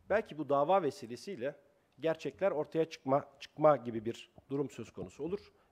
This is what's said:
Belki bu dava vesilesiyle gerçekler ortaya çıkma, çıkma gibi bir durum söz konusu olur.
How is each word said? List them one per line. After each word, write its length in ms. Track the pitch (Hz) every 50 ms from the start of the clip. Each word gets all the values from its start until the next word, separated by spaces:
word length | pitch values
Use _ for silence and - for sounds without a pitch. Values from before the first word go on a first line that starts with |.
| _ -
Belki 280 | 185 214 220 - 160 147
bu 100 | 156 131
dava 340 | 139 139 147 156 190 196 175
vesilesiyle 760 | 139 127 - - 110 120 117 - 202 196 123 - 143 147 - _ _ _ _ _ _ _ -
gerçekler 500 | 135 160 160 - - 147 - - 185 196
ortaya 340 | 165 143 151 - - 160 160
çıkma, 400 | 160 - - - 131 131 143 - - - -
çıkma 360 | - - - - 151 156 147
gibi 280 | 127 117 120 110 113 107
bir 260 | 113 113 - - - _ - - -
durum 200 | 135 143 143 123
söz 220 | - - 113 - -
konusu 320 | - 90 92 - - 139
olur. 280 | 165 190 202 - - _ _ _ _